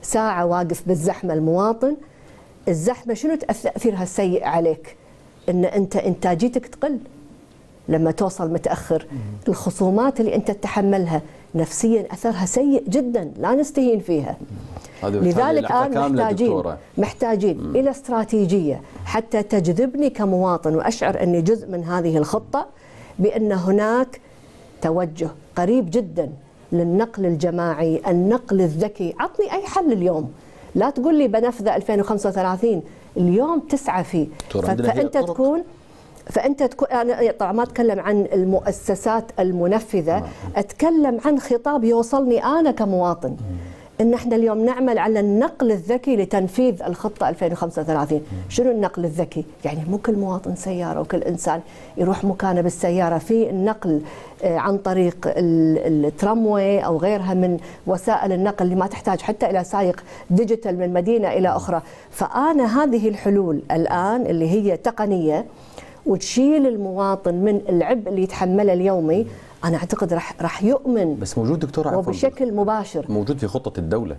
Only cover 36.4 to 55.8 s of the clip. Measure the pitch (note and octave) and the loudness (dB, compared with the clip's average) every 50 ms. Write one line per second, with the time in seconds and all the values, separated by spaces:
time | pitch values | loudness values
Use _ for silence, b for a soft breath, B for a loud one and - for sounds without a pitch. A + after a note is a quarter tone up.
36.4 | - C4+ C#4+ C#4 D4 B3 B3 - C#4+ C4 B3+ A#3+ A#3 A#3+ A#3 - A#3+ A3+ - - | 0 0 0 2 0 -2 0 -2 -2 0 0 0 0 0 0 2 2 0 2 0
37.4 | G#3 F#3 G3 A3+ A#3+ A#3+ - - A#3+ A3+ G#3 F#3+ F#3 F#3+ G#3 G3+ G3+ - - G3 | -2 -2 0 0 -2 -2 0 0 2 2 2 0 0 0 2 2 2 2 2 2
38.4 | F#3 F#3 F#3+ F#3 - G#3 G3 - - - G3 F#3 - A3+ A3 A3+ A3+ A3+ - - | 2 4 2 2 0 0 -4 -4 -2 -4 -4 -2 0 0 0 0 -2 -4 -4 -2
39.4 | F#3+ F#3 F#3 F3 F3 F3 G3+ A3+ A3+ - - G3 D#3 D#3 E3 G3 - B B B | 0 0 0 0 2 2 2 0 -2 -2 -2 -2 0 0 0 -2 -2 B B B
40.4 | B B - - G3+ G3+ - - D4 D#4+ E4+ D#4+ D4 C#4 A#3+ A3+ - C#4+ D4+ C4+ | B B -4 -6 -6 -6 -4 0 2 4 4 4 4 2 0 0 2 2 2 2
41.4 | - - B3 A#3 A#3 D4 D4 C#4+ A3+ A3+ A#3 A#3 A#3 A#3 - C#4 C#4 B3 A#3 A3+ | 2 0 -2 0 0 0 0 2 2 4 4 4 2 2 0 0 2 4 2 2
42.4 | - - - E4 E4 D4+ A#3 A#3 A3+ G3+ G3 F3+ F3 F3 E3+ E3+ - B2+ - - | 2 2 2 2 2 2 2 0 0 0 2 2 2 0 0 -2 -4 -6 -6 -6
43.4 | A#2 G2+ F2+ F2 E2+ B B B B B B - A3 A#3 A#3+ A#3+ A#3+ A#3+ A#3 A3+ | -8 -8 -8 -10 -10 B B B B B B 2 2 2 2 2 0 0 2 2
44.4 | A3+ A3+ G#3+ G#3+ A3 A#3+ B3+ B3+ C4 B3+ A#3 G3+ F3 G#3+ A3 G#3+ G3+ G#3 G3+ G#3 | 4 2 2 2 2 2 2 2 0 0 2 2 2 2 2 2 2 2 4 2
45.4 | C4 E4 - - C4+ A#3 G#3+ F#3+ E3 F#3 A#3+ B3 - C#4 C4 G#3+ G3 F#3 G#3 G3+ | 2 0 0 0 2 2 2 0 0 -2 -2 0 2 0 2 2 2 0 0 0
46.4 | F#3+ F#3 - - B3+ B3+ G#3+ F3 - - F3 - - G#3+ G#3 - - C3+ D#3+ - | 0 0 0 2 2 2 2 0 -4 -6 -6 -4 -6 -6 -4 -2 -2 -2 -2 0
47.4 | F#3+ E3+ E3+ E3+ - E3+ E3+ - D#3 D#3 D#3 D3+ C#3+ C#3+ D#3 D3+ D3+ - G2 F#2 | -2 -2 -2 -2 -4 -4 -4 -4 -2 0 0 0 0 0 -2 -2 -2 -4 -10 -10
48.4 | F#2 - - - B3 C4 A#3+ A3 G3+ F3+ - - E3+ E3+ D3+ E3 F3 - - E3 | -10 -6 -2 0 2 2 2 2 0 -2 -2 -2 -4 -4 -2 -2 -4 -4 -4 -8
49.4 | D3+ - - - - D3 D3 D#3+ D#3 E3 F#3+ G#3 - - A3 G3+ G3+ F#3+ F#3 F#3 | -8 -8 -12 -8 -8 -6 -6 -4 -4 -4 -4 -2 0 0 0 0 0 -2 -4 -6
50.4 | F#3 F#3 F#3 F3 - F#3+ F#3+ F3 F3 E3 E3 D#3 D#3 D#3+ - F3 - - F3+ E3+ | -4 -6 -8 -6 -6 -6 -6 -4 -4 -4 -4 -4 -4 -2 -2 -2 -2 -2 -4 -4
51.4 | - F3 D#3 E3 E3+ B B B B B B B F#3 F#3 G3 - - G3+ F#3+ F3+ | -2 -2 -2 -4 -6 B B B B B B B 0 0 0 0 0 -2 -2 0
52.4 | - F#3+ F#3 F3+ E3+ F3 F3 - - F3+ E3+ F#3 F3+ E3+ E3+ D#3+ D#3+ - A3 A3+ | -2 0 0 2 0 0 -2 0 -2 0 2 2 2 2 0 -2 0 0 2 2
53.4 | A3+ - F#3+ F#3+ F#3 G#3+ A3 G#3+ - F#3 D#3 D3+ D3+ D3+ B B B B B B | 2 2 0 0 0 0 -2 -2 0 0 0 0 -2 -4 B B B B B B
54.4 | - F#3 E3+ D#3+ B2 G3+ G3 G3+ G3 G3 F#3 F#3 F3+ F3 E3+ - - - - - | -2 0 0 2 0 0 0 0 0 0 2 2 2 2 2 0 -4 -2 0 2
55.4 | F3+ E3+ E3 E3 D#3+ D#3+ D#3 D#3+ | 2 4 4 4 4 4 4 2